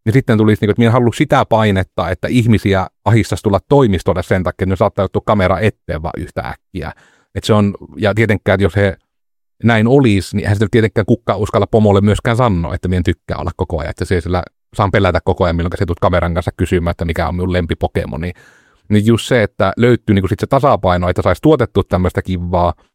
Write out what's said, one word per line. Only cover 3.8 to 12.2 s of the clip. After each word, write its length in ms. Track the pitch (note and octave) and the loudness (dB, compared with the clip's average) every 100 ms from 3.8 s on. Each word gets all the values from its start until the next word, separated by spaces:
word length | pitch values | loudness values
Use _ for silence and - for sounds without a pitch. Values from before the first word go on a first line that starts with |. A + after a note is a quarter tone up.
| B2 F#2 - F2 | 4 0 -2 -4
sen 200 | - F#2+ | -2 -2
takia, 220 | F2 - | -2 -4
että 80 | F#2+ | -4
ne 40 | F#2+ | 0
saattaa 260 | G#2 - | 0 0
joutua 200 | F#2+ G#2+ - | -4 -4 -2
kamera 320 | G#2 F#2 F2+ | 0 0 0
eteen 440 | G#2+ - - D#2 | -2 -4 -8 -8
vaan 120 | D#2+ - | -8 -10
yhtä 240 | - - | -10 -10
äkkiä. 520 | B1+ - _ F2+ D2+ - _ _ _ | -10 -14 _ -12 -12 -14 _ _ _
Et 100 | G2+ | -8
se 80 | - | 0
on, 220 | G#2+ G2+ - - - | 2 2 -2 -14 -4
ja 180 | G2+ | -2
tietenkään, 400 | G2+ A2 G2+ - | 0 0 0 0
että 100 | G2 | 0
jos 120 | F#2+ G#2 | 2 2
he 200 | G2+ - _ _ _ _ _ _ | 0 -2 _ _ _ _ _ _
näin 220 | A2+ A2+ A2+ | 0 2 4
olisi, 480 | C#3 B2 G2 - G#2 | 4 4 2 -2 -4
niin 80 | |
eihän 120 | - G2+ | -2 0
sitä 100 | G#2+ | 2
tietenkään 360 | A#2 G#2+ - G#2 | 2 2 0 0
kukaan 320 | A#2 - G2 | -2 0 -4
uskalla 280 | G#2 G#2+ G2+ | -2 -2 0
pomolle 340 | A2+ G#2+ G2 | 2 4 4
myöskään 360 | G#2 G2 | 2 2